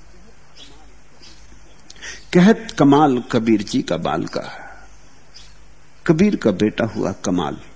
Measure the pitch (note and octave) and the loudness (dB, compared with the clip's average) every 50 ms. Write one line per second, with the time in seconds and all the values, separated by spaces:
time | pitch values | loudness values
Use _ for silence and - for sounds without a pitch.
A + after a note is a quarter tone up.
0 | - - - - - - - - - - - - - - - - - - - - | -20 -20 -20 -20 -20 -20 -20 -20 -20 -20 -20 -20 -20 -20 -20 -20 -20 -20 -20 -20
1 | - - - - - - - - - - - - - - - - - - - - | -20 -20 -20 -20 -20 -20 -20 -20 -20 -20 -20 -20 -20 -20 -20 -20 -20 -20 -20 -18
2 | - - - - - - - F3+ F3 G#3 A3+ - - - - - D3+ C#3 C#3 D3 | -16 -16 -16 -16 -6 0 4 6 6 6 6 4 0 -8 -2 2 4 4 6 6
3 | D#3 C#3+ B2+ B2 A#2 - C3 A#2+ A2+ A2+ A2 G2+ G#2 - - C3 - - F2 E2 | 4 4 2 0 -2 -2 -2 -2 0 2 2 0 0 -2 -4 -4 -4 -2 -4 -4
4 | E2+ D2 D2 D2+ - - - - - - - - - - - - - - - - | -4 -4 -4 -4 -6 -6 -8 -10 -10 -10 -12 -16 -18 -18 -20 -20 -20 -20 -20 -20
5 | - - - - - - - - - - - - - - - - - - - - | -20 -20 -20 -20 -20 -20 -20 -20 -20 -20 -20 -20 -20 -20 -20 -20 -20 -20 -20 -4
6 | - - D#2+ D#3 G3+ G#3 G3+ - - A2+ F#2+ F#2 G#2 G#2+ - - A#2 G#2+ G#2 G#2+ | 0 0 2 2 2 2 0 0 0 -2 0 0 0 -2 -2 -2 -4 -4 -4 -4
7 | F#2+ F2 G2 - - G#2 F2+ F2 D#2+ C#2 C#2 - - - - | -6 -6 -6 -6 -6 -4 -2 -2 -2 -4 -6 -10 -14 -18 -20